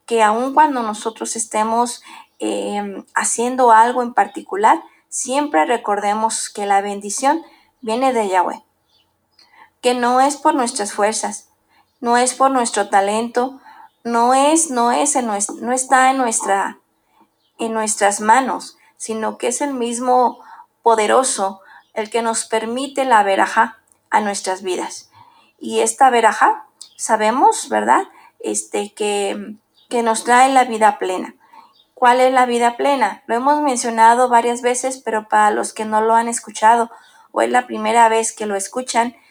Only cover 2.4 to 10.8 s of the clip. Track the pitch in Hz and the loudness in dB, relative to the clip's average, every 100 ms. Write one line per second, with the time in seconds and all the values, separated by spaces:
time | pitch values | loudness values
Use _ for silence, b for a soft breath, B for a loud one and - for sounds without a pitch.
2.4 | 220 208 202 202 202 196 - - 214 - | -6 -4 -4 -6 -8 -10 -8 -4 -4 -2
3.4 | 240 254 247 220 233 254 240 240 202 - | -2 2 4 6 6 2 -2 0 -2 -2
4.4 | - 190 220 330 - b b - - 262 | -10 0 2 2 -2 b b -10 -4 -4
5.4 | 294 302 302 233 214 202 202 214 220 - | -2 0 0 -2 -2 -4 -2 -2 -2 -4
6.4 | - - 202 196 202 202 202 - 269 320 | -10 -8 0 0 0 -6 -8 -2 0 -2
7.4 | B B B _ 214 226 269 226 208 185 | B B B _ -6 -2 0 0 0 0
8.4 | 170 - _ _ _ _ _ _ _ _ | 0 -4 _ _ _ _ _ _ _ _
9.4 | b b b _ 247 247 240 254 269 294 | b b b _ -2 0 2 2 2 2
10.4 | 311 311 233 - | 0 0 -2 -4